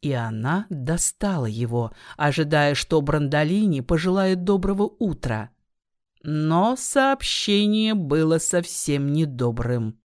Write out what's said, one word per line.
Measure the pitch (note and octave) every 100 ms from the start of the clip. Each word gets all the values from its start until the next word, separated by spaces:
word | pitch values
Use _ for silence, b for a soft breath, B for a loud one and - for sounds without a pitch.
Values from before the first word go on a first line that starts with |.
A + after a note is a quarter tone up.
и | C#3+
она | C3 A2+ A2 A#2+ F3 G#3+
достала | D#3 B2+ E3 - - G3+ F#3 A#2
его, | A2 A#2+ A#2+ A2+ B B B
ожидая, | D3 C#3+ D3+ D3+ D3 C#3+
что | - D#3+
Брандолини | C#3+ D3+ C#3+ D3 D3+ F#3+ G#3+ C#3+
пожелает | B2 E3 F3 F#3 F#3+ F#3
доброго | F3+ G3 F#3+ G3
утра. | G3+ - G#3+ C#3+ C3 A2 G#2+ _ _ _ _ _ _ _
Но | - D3+ D#3 E3 G#3 C4
сообщение | - C#4 C4+ C4+ - - - G3+ G#3 G#3+ A3 G#3+
было | D#3 D3+ D#3+ D#3+
совсем | - F3+ F3 - - C#3+ C#3+
недобрым. | D3 D#3+ B2 B2 A#2 A#2 B2 A2 -